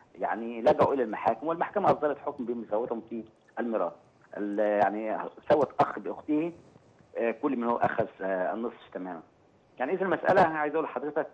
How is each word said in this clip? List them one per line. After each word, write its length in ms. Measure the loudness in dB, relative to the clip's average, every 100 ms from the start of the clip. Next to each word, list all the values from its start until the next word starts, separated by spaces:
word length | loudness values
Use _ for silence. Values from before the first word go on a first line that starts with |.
| -20 -6
يعني 440 | -4 -4 -6 0
لجأوا 320 | 2 4 4
إلى 80 | 2
المحاكم، 440 | 0 0 0 0 -2
والمحكمة 440 | -2 -2 0 2
أصدرت 280 | 2 2 -2
حكم 260 | -6 -6
بمساواتهم 580 | -6 -6 -2 -2 -2 -4 -6
في 140 | -10 -10 _ _ -6
الميراث. 340 | -2 0 -2 -4 -18 _ _ -6
ال-، 220 | -4 0
يعني 600 | 2 4 2 2 -4 -4 -6 -12 2
سوت 160 | 4 4 2
أخ 180 | 0 0
بأخته، 540 | -8 -8 -2 0 0 -6 -18 -20 -20 _ -12 -2
آه، 120 | -2
كل 260 | 0 -2 0
من 80 |
هو 120 | 0 2
أخذ، 300 | 2 0 -2 -4
آه، 320 | -2 0 0
النصف 220 | -2 -6 -8 -14
تمامًا. 280 | -10 -10 -10 -14 _ _ _ _ -8
يعني 140 | -4
إذا 100 | 0
المسألة، 440 | 0 2 4 6 6
أنا 120 | 4
عايز 140 | 0
أقول 100 | 0
لحضرتك، 420 | -2 -4 -4 -2 -4